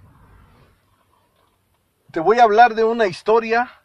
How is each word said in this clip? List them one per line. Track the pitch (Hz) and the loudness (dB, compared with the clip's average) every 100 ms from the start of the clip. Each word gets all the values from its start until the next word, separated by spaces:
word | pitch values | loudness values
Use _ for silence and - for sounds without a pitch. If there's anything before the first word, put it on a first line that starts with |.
| _ _ _ _ _ _ _ _ _ _ _ _ _ _ _ _ _ _ _ _ _ | _ _ _ _ _ _ _ _ _ _ _ _ _ _ _ _ _ _ _ _ _
Te | - | -6
voy | 160 233 | 0 4
a | |
hablar | 233 208 240 | 4 4 2
de | 220 | 2
una | 226 233 208 | -4 -2 -6
historia | 160 - 226 226 233 247 - | -6 -4 -4 -2 -6 -6 -12